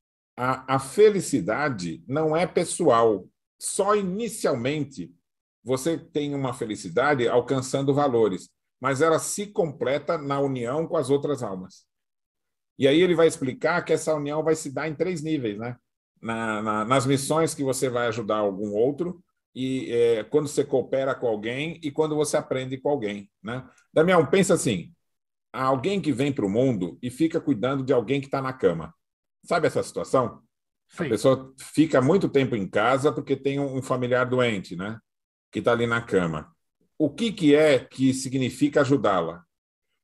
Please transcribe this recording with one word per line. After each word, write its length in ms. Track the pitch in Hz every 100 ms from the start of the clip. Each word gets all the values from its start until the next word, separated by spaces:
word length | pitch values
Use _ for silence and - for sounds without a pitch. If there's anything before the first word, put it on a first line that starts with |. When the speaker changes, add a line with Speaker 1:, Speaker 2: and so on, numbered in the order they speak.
| _ _ _ -
Speaker 1:
"A, 400 | 127 127 - 131
a 40 |
felicidade 1200 | - - 214 196 - 135 87 113 147 113 87 80 -
não 280 | 139 156 156
é 120 | 175
pessoal. 800 | - 165 - 165 117 117 101 - _ _ _
Só 360 | - - 196 208
inicialmente 1160 | 190 190 233 - 190 135 120 151 139 - 85 _ _ _ _ _
você 340 | 113 131 170 165
tem 360 | - 151 147
uma 200 | 143 135
felicidade 760 | 117 110 104 95 85 139 143 113
alcançando 640 | 123 120 135 127 139 139
valores, 560 | 139 147 117 107 92 - _ _ -
mas 200 | 127 135
ela 180 | 160 156
se 280 | - - 208
completa 720 | - 165 127 120 143 147 165
na 220 | 143 139
união 480 | 139 131 117 143 165
com 100 | 165
as 120 | 131
outras 340 | 139 143 135
almas." 420 | 113 95 92 - _ _ _ _ _ _ _ _ _ -
E 80 | 131
aí 140 | 151
ele 140 | 180 165
vai 120 | 165
explicar 560 | - 131 120 151 170
que 100 | -
essa 220 | 156 160 151
união 260 | 143 151
vai 140 | 151 160
se 180 | 147
dar 140 | 135 156
em 80 | 147
três 260 | 170 175
níveis, 360 | 156 156 120 101
né? 180 | 117 127 _ _ _ _
Na, 400 | 107 113 113 107
na, 240 | 110 107 110
nas 200 | 135 123
missões 480 | 139 139 156 160
que 100 | -
você 260 | 135 123 131
vai 180 | 120 120
ajudar 300 | 110 104 107
algum 360 | 104 95 104
outro, 480 | 104 123 143 180 175 _ _ _ 120
e, 360 | 131 131 131
é, 320 | 117 117 113
quando 240 | 107 147 143
você 160 | -
coopera 500 | 135 131 - 135 135
com 140 | 127 123
alguém 520 | 107 107 127 156 160
e 80 | 151
quando 240 | 139 156 151
você 200 | 147 156
aprende 380 | 147 131 127 131
com 120 | 143
alguém, 400 | 143 104 104 101 _
né? 200 | 101 127 131 _ _
Damião, 320 | - 165 180 139
pensa 300 | 190 185 170
assim, 360 | 143 98 82 _ _ _ _ _ _
alguém 500 | 117 131 135 156 202
que 100 | 151
vem 220 | 117 143
pro 160 | 139 101
mundo 480 | 101 135 110 87 -
e 80 | 123
fica 280 | - 160 160
cuidando 440 | - 120 123 139
de 100 | 131
alguém 260 | 131 107 139
que 100 | 139
tá 120 | 139
na 100 | 131
cama. 400 | 131 92 82 78 - _ _ _ _ -
Sabe 220 | 175 151
essa 160 | 160
situação? 580 | 160 - 175 135 120 - _ _ _ _ _
Speaker 2:
Sim. 180 | - 160
Speaker 1:
A 40 |
pessoa 440 | 110 135 131 - -
fica 420 | - - 156 139
muito 260 | 131 190 139
tempo 280 | 139 131 120
em 120 | 95
casa 440 | - 110 135 143
porque 240 | 147 139 131
tem 240 | 135 139
um, 180 | 143 131
um 40 |
familiar 420 | 127 127 123 123 123
doente, 500 | 127 120 104 87 87
né? 240 | 98 113 _ _ _ _ _
Que 100 | -
tá 120 | 104
ali 120 | 117 117
na 160 | 117
cama. 500 | 117 95 87 78 - _ _ _ _ -
O 100 | 147
que 200 | - 226
que 220 | 185 156
é 240 | 143 156 131
que 340 | - - 131
significa 720 | 131 131 135 127 - 143 151
ajudá-la? 640 | 135 139 104 95 82 85 _ _ _ _ _ _